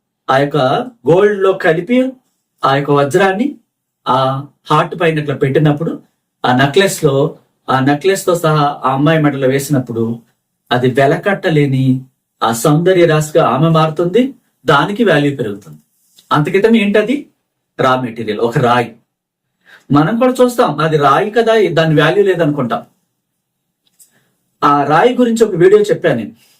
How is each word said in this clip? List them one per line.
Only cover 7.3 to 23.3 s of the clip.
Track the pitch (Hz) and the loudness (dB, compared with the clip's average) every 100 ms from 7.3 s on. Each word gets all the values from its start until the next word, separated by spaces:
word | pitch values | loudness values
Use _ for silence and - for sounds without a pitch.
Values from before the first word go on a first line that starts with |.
| - _ _ - | -6 _ _ -4
ఆ | 127 | -2
నెక్లెస్ | 131 143 190 190 - | 0 0 0 -2 0
తో | |
సహా | 170 160 151 147 143 | 0 0 0 0 -2
ఆ | 131 | -4
అమ్మాయి | 135 151 160 | 0 0 2
మెడలో | 147 135 131 | 0 0 -2
వేసినప్పుడు | 135 - 143 127 113 113 120 _ _ _ _ - | -2 -2 -4 -4 -4 -4 -6 _ _ _ _ -6
అది | 120 123 | -2 0
వెలకట్టలేని | 123 139 165 202 196 185 156 143 131 131 131 131 _ _ - | 2 0 0 -2 -2 0 0 0 0 0 -2 -4 _ _ -6
ఆ | 113 | -4
సౌందర్య | 117 160 156 175 185 165 | -2 0 2 2 4 4
రాశిగా | 156 151 127 113 | 2 0 0 0
ఆమె | 127 165 | 0 2
మారుతుంది, | 160 160 156 175 202 262 - _ _ - | 2 0 -2 -2 0 -2 -4 _ _ -2
దానికి | 160 165 202 | 0 0 0
వాల్యూ | 214 147 143 131 | 0 2 0 -2
పెరుగుతుంది. | 110 101 - 76 _ _ _ _ - | -6 -8 -16 -20 _ _ _ _ -4
అంతకితం | 139 151 190 214 233 | -2 0 0 2 2
ఏంటది? | 202 214 208 285 - _ _ _ _ - | 2 0 0 -4 -8 _ _ _ _ -4
రా | 135 131 | 0 0
మెటీరియల్, | 123 110 104 104 | -4 -8 -8 -4
ఒక | 117 135 | -2 0
రాయి. | 120 120 117 - _ _ _ _ _ _ _ - - | 0 0 -2 -10 _ _ _ _ _ _ _ -18 0
మనం | 143 160 226 | 2 2 0
కూడా | 254 247 | 0 2
చూస్తాం, | 247 240 208 147 | 0 0 -2 0
అది | 160 156 | -2 0
రాయి | 143 - 208 | 2 0 0
కదా, | 233 226 226 185 | -2 0 2 0
దాని | 156 160 151 | 0 0 2
వాల్యూ | 147 190 | 2 2
లేదనుకుంటాం. | 196 175 160 147 120 117 - _ _ _ _ | 2 0 -2 -2 -4 -6 -10 _ _ _ _